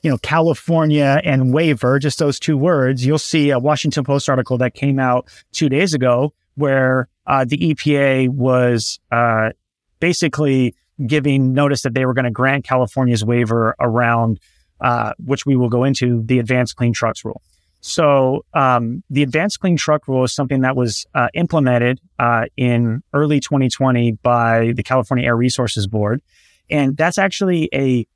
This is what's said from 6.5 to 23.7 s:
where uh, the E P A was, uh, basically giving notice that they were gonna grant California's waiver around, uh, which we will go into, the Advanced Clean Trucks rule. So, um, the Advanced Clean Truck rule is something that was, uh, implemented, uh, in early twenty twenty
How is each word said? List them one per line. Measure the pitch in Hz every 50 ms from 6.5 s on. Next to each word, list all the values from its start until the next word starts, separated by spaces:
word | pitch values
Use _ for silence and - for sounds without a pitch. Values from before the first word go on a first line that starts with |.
| _
where | 139 147 139 135 135 131 127 131 131 127 - _ _ _
uh, | - 135 135 131
the | 117 147 165 170
E | 160 147
P | - - 151 143
A | 139 139 135 135 131 131 127
was, | 135 131 123 131 127 127 123 123 120 113 - - - - _ _
uh, | 120 117 120 117 113 110 110 110 - - _ _ _ _ _ _ _ _
basically | 165 175 170 - 170 147 - 147 151 139 135 131 127 120 - _ _ _ _ - 135
giving | 113 151 151 131 143 135 135 131 131 127
notice | 143 143 143 143 127 -
that | 131 117
they | 135 131
were | 127 123
gonna | 135 127 120
grant | 104 - 127 135 139 139 -
California's | - 131 127 127 110 - 135 131 123 120 104 104
waiver | 113 120 120 120 107 117 117 113 113 - -
around, | - 120 110 120 120 117 117 117 113 113 110 - - _ _ _ _ _ _ _
uh, | 123 123 120 120 110 107 - - -
which | 127 139 - -
we | 143 135
will | 123 123 117
go | 123 120 127
into, | 139 127 - 123 123 120 117 113
the | 117 127 123
Advanced | 117 107 127 123 120 - -
Clean | - 120 120 110
Trucks | - 120 113 110 - -
rule. | 110 - - - _ _ _ _ _ _ _
So, | - - - 170 160 147 139 135 131 131 135 - - _ -
um, | 160 135 127 123 120 117 113 123 170 - _
the | 135 139
Advanced | 147 131 120 156 180 208 - -
Clean | - 185 170
Truck | 147 - - 151 147 -
rule | - 131 131 127
is | 123 -
something | - 139 127 143 135
that | 131 131 131
was, | 127 123 117 104 - - - -
uh, | 139 120 - -
implemented, | 165 175 - 170 156 135 127 123 117 120 123 131 - _ _ _
uh, | - 123 120 120 113 - - -
in | - 127 123 120 117 120 113 110 143 - _ -
early | 143 156 147 151 143
twenty | - - 143 139 131
twenty | 123